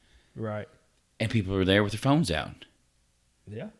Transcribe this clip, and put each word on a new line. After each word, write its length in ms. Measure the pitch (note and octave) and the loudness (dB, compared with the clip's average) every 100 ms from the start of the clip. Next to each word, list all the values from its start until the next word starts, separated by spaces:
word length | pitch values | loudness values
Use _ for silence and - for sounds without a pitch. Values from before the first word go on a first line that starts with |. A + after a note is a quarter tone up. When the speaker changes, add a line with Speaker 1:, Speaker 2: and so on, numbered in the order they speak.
| _ _ _ - | _ _ _ -12
Speaker 1:
Right. 320 | A2 G#2+ G#2 _ _ _ _ - | -8 -8 -12 _ _ _ _ -6
Speaker 2:
And 100 | A2 | -2
people 240 | A2+ F#2 G2 | 0 0 2
are 80 | |
there 180 | F#2 G2+ | 4 4
with 80 | G2+ | 2
their 60 | G#2+ | 0
phones 320 | C3+ D3 D3 | 2 2 2
out. 340 | D#2 B1 - - _ _ _ _ _ _ _ - | -2 -4 -10 -20 _ _ _ _ _ _ _ -16
Speaker 1:
Yeah. 220 | G#2+ G#3+ | -14 -14